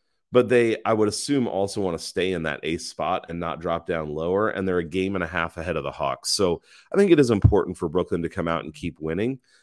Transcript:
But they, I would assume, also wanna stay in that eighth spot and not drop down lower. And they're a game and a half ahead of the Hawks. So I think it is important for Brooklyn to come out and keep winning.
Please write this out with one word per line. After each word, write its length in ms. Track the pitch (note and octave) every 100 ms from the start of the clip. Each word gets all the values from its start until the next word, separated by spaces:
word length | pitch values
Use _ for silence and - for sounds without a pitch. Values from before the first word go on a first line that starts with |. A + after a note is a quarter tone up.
| _ _ _
But 160 | B2 A2+
they, 280 | B2 A2+ A2
I 80 | -
would 160 | A2 G#2
assume, 400 | G2+ - C#3+ A#2
also 320 | F#2+ G2+ A2
wanna 200 | F#2+ D#2+
stay 340 | - G2 F#2
in 100 | F2
that 160 | D#2+ C#2+
eighth 180 | D#2 E2
spot 460 | - - D#2 F#2 -
and 100 | E2+
not 220 | E2+ D2+
drop 260 | E2+ E2+ E2+
down 220 | E2 D2+
lower. 400 | D2 E2+ F#2+ G#2+
And 180 | - F#2+
they're 120 | F2+
a 40 |
game 320 | E2 F#2 F#2+ F#2+
and 80 |
a 40 | E2+
half 280 | F2+ E2 F2
ahead 220 | E2 D#2
of 60 |
the 80 | C#2
Hawks. 400 | C#2 C#2+ B1+ -
So 300 | - F#2 D#2+ - - _
I 60 | G3
think 140 | G3+
it 80 | D#3+
is 80 | A#2+
important 480 | G2+ G#2 G2+ - F2
for 100 | E2+
Brooklyn 360 | F2 E2+ F2
to 60 | E2
come 200 | - E2
out 160 | E2 D#2
and 80 |
keep 260 | - E2+ C#2
winning. 400 | D#2 E2+ A#2+ C3+ _ _